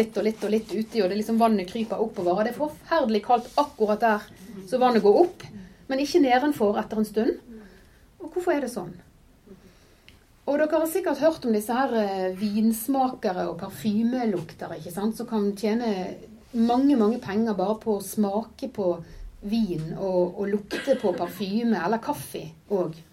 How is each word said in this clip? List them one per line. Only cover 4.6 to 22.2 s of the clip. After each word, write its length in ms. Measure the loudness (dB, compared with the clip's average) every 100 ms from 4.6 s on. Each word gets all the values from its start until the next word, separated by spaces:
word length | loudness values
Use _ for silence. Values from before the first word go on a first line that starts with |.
| -4
så 160 | 2
vannet 200 | 4 6 6
går 160 | 6
opp, 240 | 2 -4 -16 -18 -18 -16 -6
men 160 | -4
ikke 220 | 2 4 6
nedenfor 520 | 4 2 2 0 0
etter 160 | -2 -2
en 80 | -2
stund. 520 | 0 0 -2 -8 -20 -20 -20 -20 -20 -20 -18
Og 140 | -10
hvorfor 220 | -4 0 0
er 100 | -2
det 80 | -6
sånn? 200 | -10 -12 -20 -20 -20 _ -20 -20 -20 -20 -20 _ -20 -20 _ _ -2
Og 120 | 2
dere 200 | 2 2
har 120 | 0
sikkert 320 | 0 -2 2
hørt 240 | 2 2 0
om 80 | 0
disse 200 | 0 0
her, 180 | 2 2
eh, 320 | 0 0 -2 -2
vinsmakere 1120 | -2 2 2 2 0 0 0 0 -4 -2 -4
og 140 | -6
parfymelukter, 1120 | -10 -6 -2 2 2 2 0 0 -4 -10 -12 -10
ikke 160 | -10 -4
sant, 200 | -4 -4
som 120 | -4
kan 260 | -2 0 0
tjene 380 | -2 0 0 -2 -4 -10 -16 -20 -6
mange, 440 | 0 4 4 4 6
mange 240 | 4 2
penger 340 | -2 0 0
bare 220 | 0 0 0
på 160 | -2 -2
å 60 |
smake 680 | -2 0 0 0 -4 -8 -8
på 180 | -2 0 -2 -6 -16 -16 -14 -2
vin 440 | 0 0 -2 -4 -4
og, 420 | 0 2 2 0
og 80 | -2
lukte 460 | -2 -4 -4 0 2
på 140 | 2 0
parfyme 600 | -4 -4 -4 0 2 0
eller 240 | 0 -2
kaffe 440 | -2 -6